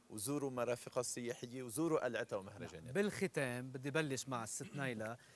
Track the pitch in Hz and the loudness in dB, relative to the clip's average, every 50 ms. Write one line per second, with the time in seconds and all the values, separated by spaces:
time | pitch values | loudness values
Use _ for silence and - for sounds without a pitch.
0 | - - - 107 101 135 143 147 143 135 127 123 117 120 123 - - 131 - 131 | -12 -10 -6 -4 0 0 2 2 0 0 2 2 2 2 2 0 0 -2 0 0
1 | 123 - - 127 120 117 123 - - 123 120 131 127 120 107 147 165 165 156 135 | 0 0 0 -2 0 -2 -2 -2 -4 -8 -6 -6 -4 -2 2 2 4 6 4 4
2 | - 127 113 107 120 - 117 98 95 98 101 95 85 82 85 82 82 120 131 190 | 4 2 2 0 0 0 -2 -4 -4 -6 -10 -8 -10 -8 -8 -10 -6 0 2 4
3 | 208 202 196 - 196 - - 151 135 123 123 123 127 135 127 135 131 143 135 160 | 4 4 2 2 0 0 2 2 0 2 0 -2 -4 -4 -6 -4 -2 2 2 2
4 | 156 139 131 117 - 131 127 117 113 - - - - 95 - 143 139 127 117 107 | 2 2 0 -2 -2 -2 -2 -2 -2 -2 -4 -6 -6 -6 -4 -2 0 0 0 -2
5 | 110 110 120 - - - - | -2 -4 -6 -8 -12 -20 -20